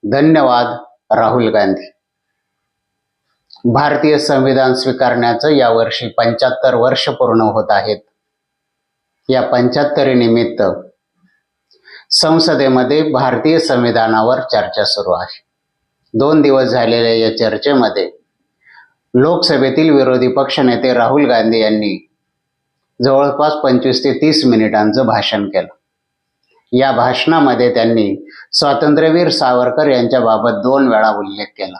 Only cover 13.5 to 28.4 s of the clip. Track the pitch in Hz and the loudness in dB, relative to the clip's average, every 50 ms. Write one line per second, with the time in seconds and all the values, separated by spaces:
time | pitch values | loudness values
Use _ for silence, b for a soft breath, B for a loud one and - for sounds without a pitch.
13.5 | 160 165 160 - 139 123 120 120 113 120 113 110 110 110 110 117 127 127 - - | 0 0 0 0 -2 0 0 0 0 0 0 0 0 0 2 0 0 -2 -2 -4
14.5 | - 107 98 - - - 104 95 - 104 101 95 90 85 90 - - - _ _ | -2 -2 -2 -4 -4 -4 -4 -2 -2 -4 -2 -4 -4 -4 -4 -10 -14 -20 _ _
15.5 | _ _ _ _ _ _ _ _ _ _ _ _ - 113 135 147 156 156 143 139 | _ _ _ _ _ _ _ _ _ _ _ _ -4 -2 0 2 2 2 4 4
16.5 | 135 135 131 127 131 127 117 113 117 117 117 113 113 113 113 110 110 - 117 110 | 4 2 2 0 0 -2 0 0 0 0 0 0 0 0 0 -2 -2 -2 -2 -2
17.5 | 110 104 - 143 143 131 120 107 - 104 92 - - - _ _ _ _ _ _ | -2 -2 -2 0 0 2 0 0 -2 -4 -6 -6 -8 -16 _ _ _ _ _ _
18.5 | _ _ b b b b b b b b _ _ _ 123 135 156 175 170 - - | _ _ b b b b b b b b _ _ _ 2 2 2 2 0 0 0
19.5 | 156 131 131 131 127 - 160 160 151 139 131 127 127 127 127 127 123 139 135 131 | 0 0 0 0 0 2 2 4 4 4 4 2 2 0 0 0 0 -2 -2 -2
20.5 | - - 139 123 123 107 123 131 123 120 117 117 131 147 147 123 123 117 113 113 | -2 0 2 2 2 2 0 0 0 2 2 2 2 2 2 2 2 0 2 0
21.5 | 110 113 110 107 107 107 107 104 98 - _ _ _ _ _ _ _ _ _ _ | 0 2 0 0 0 -2 -2 -4 -6 -8 _ _ _ _ _ _ _ _ _ _
22.5 | _ _ _ _ _ _ _ _ _ _ 123 135 135 135 139 143 139 139 151 151 | _ _ _ _ _ _ _ _ _ _ -2 0 2 2 2 0 0 0 0 -2
23.5 | 151 - - 135 127 123 - 131 123 - - 143 127 - - 156 151 - - 127 | -2 0 0 0 0 2 0 0 -2 0 -2 -2 -2 0 0 0 0 2 2 2
24.5 | 117 110 107 107 113 107 107 107 104 127 131 110 110 110 101 - - 107 101 98 | 2 2 2 2 2 0 0 2 0 0 0 0 0 -2 -2 -2 -4 -4 -4 -2
25.5 | - 92 87 - - _ _ _ _ _ _ _ _ _ _ _ _ _ _ _ | -4 -4 -6 -6 -12 _ _ _ _ _ _ _ _ _ _ _ _ _ _ _
26.5 | _ _ _ _ - 123 131 135 135 127 120 127 127 - - 160 165 165 147 135 | _ _ _ _ -2 0 0 0 0 0 0 -2 -2 -2 0 0 2 2 2 2
27.5 | 123 117 123 123 123 123 113 113 113 113 107 101 98 - B B B B | 2 2 0 0 2 0 0 0 0 0 0 -2 -4 -6 B B B B